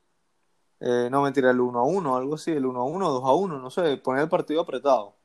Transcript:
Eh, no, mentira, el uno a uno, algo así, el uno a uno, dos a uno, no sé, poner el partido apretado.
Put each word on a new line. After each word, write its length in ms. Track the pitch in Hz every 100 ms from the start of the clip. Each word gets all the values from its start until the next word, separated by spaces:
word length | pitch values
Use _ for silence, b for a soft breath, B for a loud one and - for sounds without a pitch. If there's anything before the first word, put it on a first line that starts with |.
| _ _ _ _ _ _ _ -
Eh, 280 | - 123 123
no, 120 | 139
mentira, 280 | 143 139 127
el 100 | 123
uno 200 | 123 120
a 20 |
uno, 340 | 127 196 151 127
algo 200 | 135 156
así, 160 | -
el 120 | 151
uno 180 | 131 127
a 20 |
uno, 260 | 127 180 180
dos 140 | 131
a 100 | 131
uno, 240 | 147 196 139
no 100 | 127
sé, 280 | 190 165 127
poner 260 | - 131
el 60 | 160
partido 320 | 175 - 151
apretado. 560 | 170 131 139 123 101 _